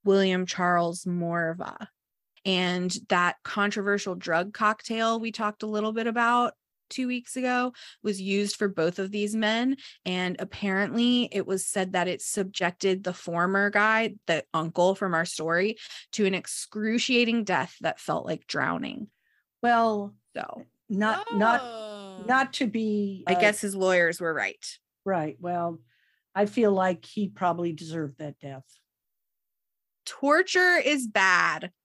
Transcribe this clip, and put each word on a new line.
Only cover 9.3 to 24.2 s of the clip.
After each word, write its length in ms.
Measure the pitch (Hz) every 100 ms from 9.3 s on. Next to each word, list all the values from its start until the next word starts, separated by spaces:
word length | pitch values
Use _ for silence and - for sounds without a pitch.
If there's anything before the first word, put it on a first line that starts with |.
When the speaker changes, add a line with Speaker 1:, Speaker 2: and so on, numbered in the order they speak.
| 220
Speaker 1:
men. 400 | 214 226 254 277 - -
And 320 | - 185 180 -
apparently 880 | 190 - 202 190 196 233 240 247 247
it 140 | 202 -
was 180 | 190
said 280 | - 208 190
that 160 | 185 175
it 120 | 175
subjected 840 | - 214 190 - 180 175 196 190
the 100 | 190
former 560 | 180 - 165 180 196 202
guy, 460 | 208 214 220 226 196 -
the 180 | 160 -
uncle 420 | 160 160 175 180 190
from 180 | 190
our 100 | 165
story, 520 | 170 - 165 170 202 226 - - -
to 140 | - 196
an 80 |
excruciating 1120 | 185 - - - 214 214 233 - 240 233 233
death 320 | 202 180 170 -
that 200 | 165 -
felt 260 | - 160 -
like 200 | 160 -
drowning. 580 | 147 139 87 - - 208 _ _ _ _ _
Speaker 2:
Well, 520 | 240 233 226 208 202 - _ -
Speaker 1:
So 280 | - - - _ _
Speaker 2:
not, 360 | 196 214 220 427
not, 260 | 214 220 240
Speaker 3:
Oh. 640 | 247 226 214 208 196 190 190
Speaker 2:
not 280 | 262 262
to 120 | - 247
be, 560 | 226 220 208 202 190 -
Speaker 1:
I 80 | 190
Speaker 2:
uh, 40 |
Speaker 1:
guess 200 | 208 208
his 140 | 202 196
lawyers 440 | 185 180 170 170